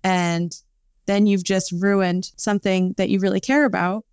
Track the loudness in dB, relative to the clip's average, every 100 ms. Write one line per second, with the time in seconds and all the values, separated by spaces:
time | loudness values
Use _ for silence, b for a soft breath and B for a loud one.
0 | 0 0 0 -2 -4 -8 _ _ _ _
1 | -2 2 4 2 0 -2 -2 -2 0 2
2 | 2 -2 -4 -8 -2 -2 0 0 0 0
3 | 0 0 0 -2 0 2 2 0 -2 -4
4 | -10